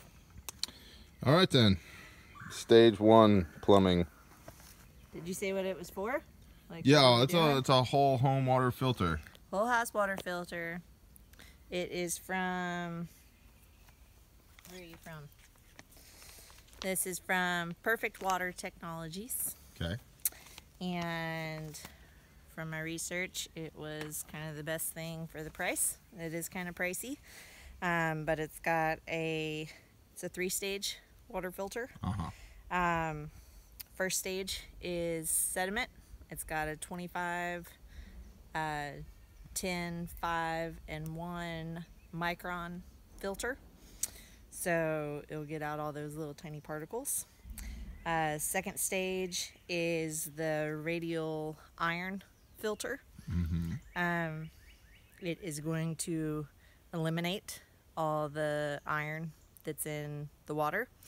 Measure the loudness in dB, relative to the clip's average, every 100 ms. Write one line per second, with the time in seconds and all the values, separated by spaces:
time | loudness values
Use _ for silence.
0 | -20 -20 -20 -18 -18 -8 -10 -10 -20 -20
1 | -20 0 6 8 8 10 10 8 2 -18
2 | -20 -20 -20 -16 -12 -10 10 12 12 10
3 | 10 12 12 10 4 0 8 10 10 6
4 | 4 -2 -20 -20 -20 -20 -20 -20 -20 -20
5 | -16 -12 -8 -4 -2 0 -2 -4 -8 -6
6 | -2 -2 -4 -14 -20 -20 -14 0 6 10
7 | 10 8 6 6 6 4 6 6 6 4
8 | 4 4 4 4 4 4 4 2 0 2
9 | 2 0 -4 -18 -6 -2 2 2 0 0
10 | 0 -2 -6 -6 -6 -8 -6 -8 -12 -20
11 | -20 -20 -20 -20 -20 -20 -8 -4 -4 -4
12 | -4 -4 -4 -2 0 0 -2 -4 -4 -6
13 | -8 -12 -20 -20 -20 -20 -20 -20 -20 -20
14 | -20 -20 -20 -20 -20 -20 -18 -16 -16 -16
15 | -14 -14 -14 -20 -20 -20 -20 -20 -20 -20
16 | -20 -20 -20 -20 -20 -20 -20 -6 -2 -2
17 | -2 -6 0 0 2 0 -2 -4 -2 -2
18 | -2 -4 -2 0 -2 -6 -10 -10 -10 -8
19 | -8 -10 -8 -6 -6 -8 -16 -6 -4 -4
20 | -8 -8 -8 -6 -12 -20 -20 -8 -4 -2
21 | -2 -2 -4 -4 -6 -8 -10 -12 -16 -18
22 | -20 -20 -20 -20 -18 -12 -8 -6 -6 -6
23 | -6 -4 -4 -6 -8 -8 -10 -10 -10 -8
24 | -8 -8 -10 -10 -8 -8 -4 -4 -4 -6
25 | -8 -8 -10 -10 -10 -4 -4 0 -2 -2
26 | -12 -10 -8 -6 -6 -6 -8 -4 -4 -4
27 | -8 -10 -12 -20 -20 -20 -20 -4 0 2
28 | 2 0 0 0 -2 -4 0 2 2 0
29 | -4 -4 -2 -2 -2 -4 -8 -12 -20 -20
30 | -20 -12 -10 -4 -2 -2 -4 -4 -6 -8
31 | -14 -20 -10 -6 -6 -6 -6 -6 -8 -6
32 | -6 -4 -6 -10 -18 -20 -4 0 2 2
33 | 0 -4 -8 -14 -20 -20 -20 -18 -16 -4
34 | -2 -2 -2 -4 -6 -8 -10 -12 -6 -4
35 | -2 -2 -2 0 0 -2 -2 -2 -6 -10
36 | -20 -20 -14 -12 -6 -4 -2 -4 -8 -8
37 | -8 -4 -4 -2 -4 -6 -10 -18 -18 -18
38 | -16 -16 -18 -20 -8 -4 -2 -4 -6 -10
39 | -14 -18 -20 -20 -10 -6 -2 -2 -4 -4
40 | -8 -6 -2 0 0 -2 -4 -8 -10 -8
41 | -6 -6 -6 -6 -6 -6 -6 -8 -12 -16
42 | -12 -2 -2 -2 -4 -6 -6 -10 -14 -20
43 | -20 -8 -6 -4 -4 -6 -10 -20 -20 -8
44 | -8 -8 -20 -20 -18 -6 0 2 2 0
45 | -4 -6 -8 -10 -8 -6 -4 -4 -6 -6
46 | -8 -6 -8 -10 -12 -12 -8 -8 -6 -8
47 | -4 -4 -6 -14 -16 -12 -10 -10 -12 -8
48 | -2 0 0 0 -2 -2 -4 -4 -2 -2
49 | -2 -2 -2 -4 -8 -12 -6 -2 0 0
50 | -2 -4 -6 -4 -2 0 -2 -4 -4 -4
51 | -2 -2 -2 -4 -6 -8 -16 -2 -2 0
52 | -4 -8 -12 -20 -20 -6 -4 -4 -6 -8
53 | -12 -16 -6 -2 0 -2 -2 -6 -8 -2
54 | 0 0 -2 -4 -10 -14 -20 -20 -20 -20
55 | -20 -10 -6 -6 -6 -6 -4 -2 -2 -4
56 | -4 -2 -2 -4 -6 -14 -20 -20 -10 -4
57 | -2 0 -2 -4 -6 -14 -16 -20 -12 -4
58 | 0 0 -2 -2 -2 0 -2 -4 -4 -2
59 | -2 -4 -8 -10 -20 -14 -10 -6 -6 -6
60 | -6 -8 -10 -14 -6 0 0 0 -4 -8